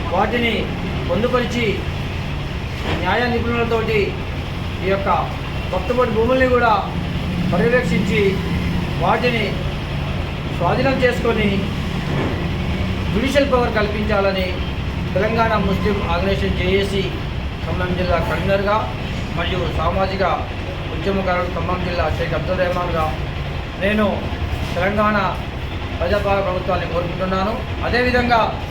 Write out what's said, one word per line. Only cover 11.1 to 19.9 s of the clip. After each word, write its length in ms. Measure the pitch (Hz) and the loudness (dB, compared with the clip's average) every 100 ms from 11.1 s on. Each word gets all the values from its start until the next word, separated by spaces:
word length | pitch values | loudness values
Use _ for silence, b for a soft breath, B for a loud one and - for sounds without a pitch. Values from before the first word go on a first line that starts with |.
| 240 233 214 202 190 185 - - - - - 131 - - - - - - - - | 2 2 2 2 2 0 -2 -2 -2 0 0 0 -2 -2 -2 -2 -2 -2 -2 0
జ్యుడిషియల్ 380 | 202 277 285 269 | 0 2 4 4
పవర్ 240 | 247 233 220 | 4 2 2
కల్పించాలని 680 | 208 214 208 202 196 190 180 180 - - - - - | 0 0 0 2 2 0 -2 -2 -4 -4 -4 -4 -2
తెలంగాణ 380 | 185 214 233 226 208 196 | 0 2 2 2 2 2
ముస్లిం 300 | 180 214 196 170 | 2 2 0 0
ఆర్గనైజేషన్ 460 | 170 196 196 190 - | 0 2 2 2 0
జేఏసీ 440 | 175 196 190 196 175 - - - - - | 2 2 2 0 -2 -2 -4 -4 -4 -4
ఖమ్మం 260 | - 175 185 185 | -4 -2 0 0
జిల్లా 180 | 175 170 165 | 2 2 0
కన్వీనర్గా 440 | 165 190 196 196 214 - - - - - 170 | 0 2 2 2 0 0 -4 -4 -4 -4 -2
మరియు 240 | 175 180 160 - | -2 0 0 0
సామాజిక 460 | 165 | 0